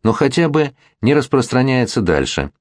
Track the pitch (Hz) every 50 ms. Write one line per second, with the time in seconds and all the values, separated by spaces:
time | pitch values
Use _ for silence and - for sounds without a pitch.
0 | - 220 214 - 151 139 139 170 170 156 147 156 151 139 - _ _ _ _ _
1 | - 120 143 147 131 - - 135 123 - - 127 127 131 131 127 120 - - 123
2 | 101 87 80 73 65 - - - 71 69 _ _